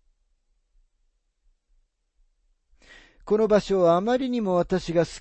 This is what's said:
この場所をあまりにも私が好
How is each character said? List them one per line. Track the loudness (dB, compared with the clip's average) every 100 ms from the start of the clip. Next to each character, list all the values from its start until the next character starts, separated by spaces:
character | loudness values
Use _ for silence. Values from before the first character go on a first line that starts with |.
| _ _ _ _ _ _ _ _ _ _ _ _ _ _ _ _ _ _ _ _ _ _ _ _ _ _ _ _ -20 -20 -20 _
こ | -4 0
の | 2
場 | 2
所 | 2 2
を | 4
あ | 2
ま | 0 -2
り | -2
に | -4
も | -2
私 | -2 0 -4 -2
が | -2 -2
好 | -4